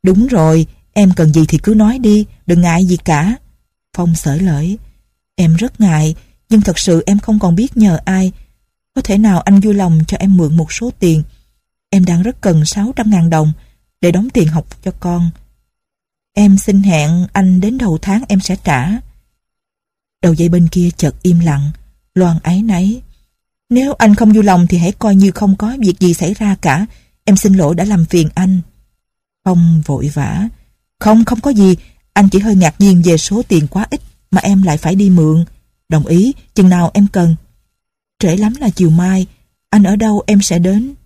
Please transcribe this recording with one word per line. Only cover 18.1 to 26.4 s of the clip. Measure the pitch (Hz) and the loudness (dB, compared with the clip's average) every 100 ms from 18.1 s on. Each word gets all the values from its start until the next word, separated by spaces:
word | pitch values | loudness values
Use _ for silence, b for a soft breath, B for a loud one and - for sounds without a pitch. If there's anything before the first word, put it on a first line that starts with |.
| 202 262 | -4 -2
em | 196 | -4
sẽ | - 185 | -2 -6
trả." | - 139 135 226 - _ _ _ _ _ _ _ _ _ _ _ | -4 -4 -2 -6 -8 _ _ _ _ _ _ _ _ _ _ _
Đầu | 180 | -2
dây | 160 170 | 0 0
bên | 175 165 | 2 0
kia | 180 175 - | 0 -2 -2
chợt | 156 - | -6 -2
im | 185 170 | -2 0
lặng. | 170 143 143 156 _ _ _ | 0 -2 -4 -8 _ _ _
Loan | - 180 165 | -2 0 0
áy | - 180 | -2 -2
náy. | 220 180 190 240 - _ _ _ _ _ _ | 0 -2 -2 -4 -12 _ _ _ _ _ _
"Nếu | 240 269 | -2 -2
anh | - 220 | 0 2
không | 208 220 | 4 4
vui | 214 | 4
lòng | 202 180 175 | 4 2 2
thì | 175 | 0
hãy | 170 | -2
coi | 196 226 196 | -2 0 2
như | 196 | 2
không | 180 202 196 | 0 -2 0
có | 214 269 | -2 -2
việc | 208 - | -2 0
gì | 180 | 0
xảy | 170 160 | 0 -4
ra | 208 | -4